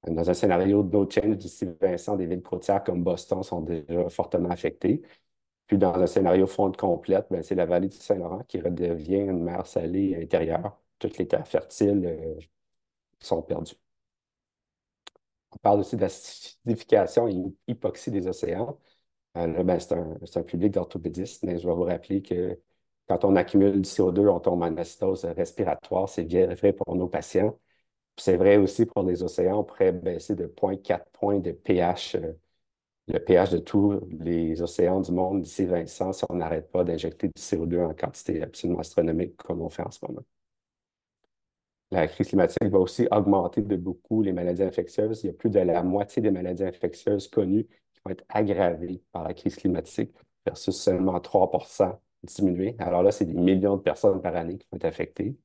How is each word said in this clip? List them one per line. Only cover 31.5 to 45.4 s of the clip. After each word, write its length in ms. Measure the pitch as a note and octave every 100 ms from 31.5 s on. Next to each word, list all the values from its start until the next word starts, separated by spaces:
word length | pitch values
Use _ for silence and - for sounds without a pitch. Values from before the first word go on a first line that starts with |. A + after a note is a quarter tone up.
P 240 | E2 - F2+
H, 420 | F2 F2+ - -
euh, 160 | E2 D#2+ _ _ _ _ _ _ -
le 120 | -
P 160 | - A2
H 160 | F#2+
de 80 | F2
tous 420 | - G#2 G2+ G2+ F2+
les 520 | D#2 E2 E2+ E2 D#2+
océans 380 | E2+ - F2 F#2+
du 100 | E2
monde 320 | F2 F#2 G2
d'ici 220 | D#2+ - F2+
vingt 200 | F2 D#2+ -
ans 120 | F#2
si 120 | F#2 -
on 60 | F2
n'arrête 360 | D#2+ D#2 D#2
pas 120 | F2+
d'injecter 440 | F2 D#2+ E2 - F#2
du 120 | -
C 180 | - F2
O 100 | E2
deux 140 | F2
en 120 | E2+
quantité 480 | D#2 - - - D#2+
absolument 380 | - - - E2+
astronomique 580 | - - E2 E2 E2+ -
comme 240 | - E2+
on 80 | E2
fait 140 | -
en 80 | E2
ce 120 | -
moment. 200 | - - - _ _ _ _ _ _ _ _ _ _ _ _ _ _ _ _
La 160 | F#2+ D#2
crise 220 | - -
climatique 340 | F#2+ E2+ -
va 160 | G#2 F#2+
aussi 280 | F#2 - A#2
augmenter 500 | G#2 F#2+ G2 F2 -
de 140 | G#2 F#2+
beaucoup 480 | F2+ F2 _ A2
les 100 | G2+
maladies 300 | F2+ F2 F2+
infectieuses. 600 | F#2+ - - - G#2+ A2
Il 40 | G2
y 20 |
a 40 |
plus 180 | -